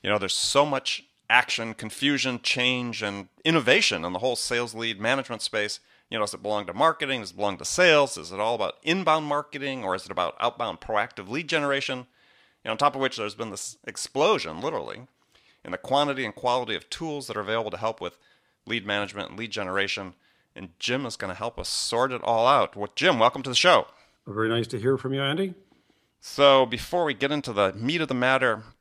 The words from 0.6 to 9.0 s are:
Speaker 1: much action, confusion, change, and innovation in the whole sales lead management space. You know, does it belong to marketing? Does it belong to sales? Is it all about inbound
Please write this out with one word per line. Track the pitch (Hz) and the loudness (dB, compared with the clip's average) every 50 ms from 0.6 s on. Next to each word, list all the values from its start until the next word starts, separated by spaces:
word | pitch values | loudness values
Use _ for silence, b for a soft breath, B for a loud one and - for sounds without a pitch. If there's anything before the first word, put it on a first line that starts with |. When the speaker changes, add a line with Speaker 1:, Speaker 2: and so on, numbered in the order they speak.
| 147 | 4
Speaker 1:
much | 151 139 131 - - - - - _ _ _ _ _ | 4 0 -4 -2 -4 -6 -6 -8 _ _ _ _ _
action, | 113 123 123 - - - 113 113 110 | 6 6 6 4 -2 -4 -4 -6 -8
confusion, | - 113 110 - - 135 143 147 131 123 131 123 117 | -8 -10 -10 -8 -2 0 0 0 2 0 -2 -4 -2
change, | - - - 127 123 127 127 123 123 120 110 - | -2 -2 0 2 2 0 0 0 -4 -6 -6 -4
and | 110 104 101 101 95 - _ _ _ | -4 -4 -6 -6 -12 -14 _ _ _
innovation | 156 165 165 123 117 135 208 - - 107 87 | 2 2 4 6 6 4 6 4 2 0 0
in | 80 87 92 | -4 -4 -4
the | 90 | -2
whole | 117 131 123 | -2 -2 -2
sales | - - - 123 120 120 113 107 | -2 -4 -2 -2 -2 -4 -4 -6
lead | 113 117 113 110 95 | -6 -6 -6 -6 -2
management | 107 117 135 139 127 - 120 104 | 0 0 0 0 -2 -6 -10 -8
space. | - - - 107 104 104 - - b b b b b b | -8 -4 -2 -2 -2 -2 -4 -10 b b b b b b
You | 117 | -2
know, | 113 | -2
does | 107 101 | -2 -2
it | - - | -4 -8
belong | - 104 107 104 101 | -4 -2 -2 -2 -2
to | 87 | -4
marketing? | 87 104 147 160 160 - 156 135 135 123 | -2 2 2 2 2 0 -4 -4 -4 -4
Does | 107 90 | -6 -10
it | 87 | -6
belong | 92 104 101 95 82 | -2 -2 -2 -2 -4
to | - | -6
sales? | - - - 180 175 156 147 143 131 - | -6 2 4 6 6 8 6 6 4 -2
Is | 82 78 82 | -10 -10 -10
it | 98 95 | -6 -4
all | 104 113 120 | -2 -2 0
about | 110 101 - - _ | 0 0 -2 -2 _
inbound | _ 151 170 190 | _ -2 -2 0